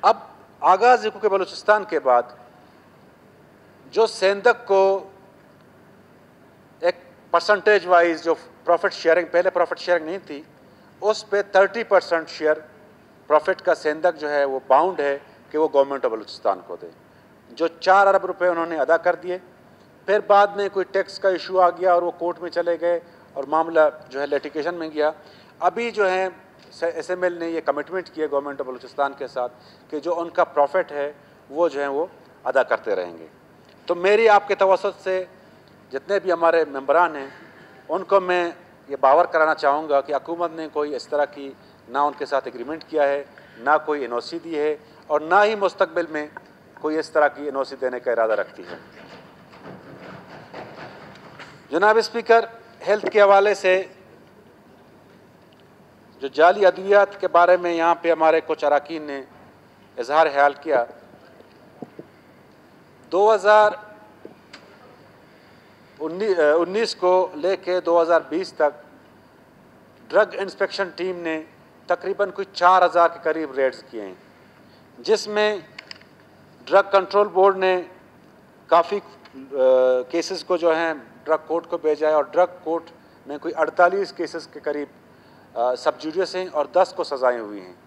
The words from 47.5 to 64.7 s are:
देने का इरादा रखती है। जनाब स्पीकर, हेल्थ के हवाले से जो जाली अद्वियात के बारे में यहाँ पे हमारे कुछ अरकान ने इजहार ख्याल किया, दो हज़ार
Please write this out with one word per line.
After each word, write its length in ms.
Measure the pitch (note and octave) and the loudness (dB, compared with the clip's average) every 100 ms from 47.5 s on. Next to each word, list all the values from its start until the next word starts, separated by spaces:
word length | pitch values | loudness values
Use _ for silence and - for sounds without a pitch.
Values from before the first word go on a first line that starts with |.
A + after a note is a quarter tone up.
| C3+ B2+ C3+ | -6 -6 -4
देने 240 | B2+ B2 | -6 -4
का 120 | B2 | -4
इरादा 220 | A#2 A2+ | 0 0
रखती 300 | G#2 F#2 - | -2 -4 -12
है। 160 | F2 D#2+ - - - - - - - - - - - - - - - - - - - - - - - - - - - - - | -18 -18 -20 -20 -20 -20 -20 -20 -20 -20 -20 -20 -20 -20 -20 -20 -20 -20 -20 -18 -18 -18 -20 -20 -20 -20 -20 -20 -20 -20 -6
जनाब 280 | D3+ G#3 A3 | 0 4 4
स्पीकर, 500 | A3 A#3 A3+ A#3 A3+ - - - | 0 -6 4 4 4 -2 -20 -12
हेल्थ 260 | E3+ G#3 G3 | -2 -2 0
के 120 | G#3+ | 4
हवाले 340 | G3+ G3 G3+ G3+ | 6 6 4 0
से 400 | F#3 F#3 - - - - _ _ _ _ _ _ _ _ _ - _ _ _ _ _ _ _ _ _ - | 2 0 -2 -16 -20 -20 _ _ _ _ _ _ _ _ _ -20 _ _ _ _ _ _ _ _ _ -14
जो 80 | C#3 | -8
जाली 340 | D3 E3 G3+ | 4 4 6
अद्वियात 560 | F#3+ F3+ F#3+ G3+ G3 - | 2 2 2 4 4 -2
के 80 | F3+ | 0
बारे 300 | E3+ F3 F3+ | 4 4 4
में 160 | F3 | 2
यहाँ 260 | E3+ E3 E3+ | 0 0 0
पे 80 | E3+ | 0
हमारे 300 | D#3+ D#3+ D#3+ | 2 2 2
कुछ 240 | D#3 D#3 D3 | -2 -4 0
अरकान 380 | C#3+ C#3+ E3 | 0 -2 -12
ने 240 | D3+ C#3 C3+ - - _ _ _ _ - | -10 -12 -14 -20 -20 _ _ _ _ -12
इजहार 300 | A#2+ D3+ D#3+ | -2 2 2
ख्याल 240 | C#3 C#3+ | 4 2
किया, 340 | C#3 D#3+ C3 A#2+ - - - - - - - - - - - - _ _ _ _ _ _ _ _ _ - | 2 -2 -2 -2 -10 -20 -20 -20 -20 -20 -20 -20 -20 -20 -20 -20 _ _ _ _ _ _ _ _ _ -6
दो 200 | F3 G#3 | 0 2
हज़ार 560 | G#3+ G3 G#3+ G#3 F#3+ - - - - - - _ - - | 4 6 6 6 0 -16 -20 -20 -20 -20 -20 _ -20 -20